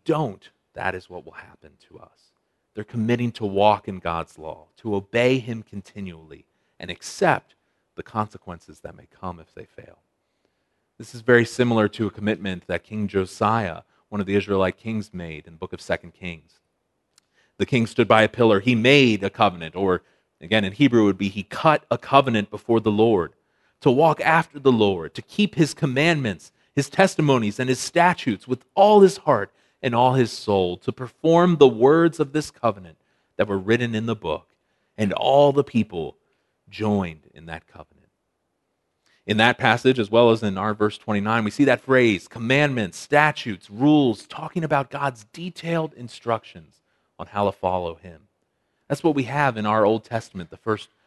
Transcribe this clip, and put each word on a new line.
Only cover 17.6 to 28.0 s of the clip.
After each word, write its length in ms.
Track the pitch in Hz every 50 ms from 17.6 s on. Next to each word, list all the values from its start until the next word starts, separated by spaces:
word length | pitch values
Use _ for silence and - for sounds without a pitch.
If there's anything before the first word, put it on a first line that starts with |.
| 101
king 220 | - 139 120 113 -
stood 200 | - - 120 95
by 140 | 113 110
a 80 | 110 107
pillar. 300 | - 120 120 113 104 98
He 160 | 98 123 123
made 480 | 113 113 127 143 147 135 117 107 95 98
a 60 | 98
covenant, 460 | - - 110 101 90 85 82 80 -
or 280 | 92 98 95 90 87 _ _ _ _ _ _ _ _
again 240 | 76 85 107 110 98
in 100 | 95 95
Hebrew 280 | - 147 135 120 113
it 40 | 107
would 120 | 101 95 92
be 120 | 104 98
he 140 | - 107 92
cut 420 | _ - - - 160 151 - _ -
a 80 | 120 -
covenant 540 | - - 139 139 135 131 113 107 101 -
before 280 | - 104 _ - 117 110
the 120 | 104 110
Lord, 420 | 104 104 110 117 110 92 82 76 _ _ _ _ _ _ _ _ _ _
to 100 | - 147
walk 320 | 123 135 165 160 147 -
after 380 | - 160 160 165 160 - _ 143
the 120 | 131 135
Lord, 440 | 127 113 107 101 95 85 80 73 -
to 80 | - -
keep 320 | _ - - 208 190 -
His 180 | 147 160 135 -
commandments 800 | - 160 139 123 135 151 170 170 147 131 107 92 78 - - _ _ _ _ -
his 140 | 143 135 -
testimonies 720 | - - 190 190 - - 156 143 135 123 110 104 101 -
and 100 | 127 127
his 100 | 127 -
statutes 680 | - - - 170